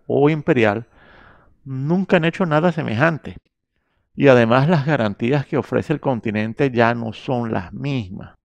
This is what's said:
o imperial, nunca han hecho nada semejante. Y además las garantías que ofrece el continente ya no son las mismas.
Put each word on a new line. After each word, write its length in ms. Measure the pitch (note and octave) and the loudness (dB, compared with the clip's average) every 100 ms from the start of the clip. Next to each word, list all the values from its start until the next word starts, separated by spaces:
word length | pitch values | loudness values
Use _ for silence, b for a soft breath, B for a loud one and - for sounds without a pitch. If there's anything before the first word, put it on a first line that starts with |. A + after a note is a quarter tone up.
| - | -4
o 220 | B2 C#3+ | 2 2
imperial, 580 | D#3 C#3+ C3+ G#2+ G#2 A#2 b b b b b b _ C3+ | 2 0 2 2 0 -8 b b b b b b _ -12
nunca 520 | C3 C#3+ F3+ F#3 F#3 | -8 -2 -2 0 0
han 80 | E3 | 0
hecho 200 | - F3+ | -2 0
nada 260 | D3+ F3 | 2 2
semejante. 680 | D#3 B2 A2 E3 D3+ - F2 - _ _ _ _ _ _ - | 0 -4 0 0 -2 -8 -16 -20 _ _ _ _ _ _ 2
Y 120 | C#3 | 6
además 420 | B2 A2+ B2 C#3+ | 6 6 4 4
las 160 | E3+ C3+ | 2 2
garantías 600 | C#3+ G#2+ G2 A#2 C#3+ C#3 | 0 -2 -2 -2 -2 -2
que 120 | C#3+ | -4
ofrece 360 | A2+ A#2+ G#2 | -2 -4 -2
el 60 | D3 | -4
continente 720 | C#3+ A#2+ A2+ G#2 A2 A2+ C#3+ | -2 -4 -2 -4 -4 -2 0
ya 220 | A#2+ A#2 | 2 2
no 180 | A#2+ A2+ | 0 -6
son 400 | - - B2 A#2 | -8 -6 -4 -4
las 220 | A2 E2+ | -6 -8
mismas. 600 | G#2 C#3 C3+ F#2+ G2 F2 _ | -8 -6 -4 -6 -12 -16 _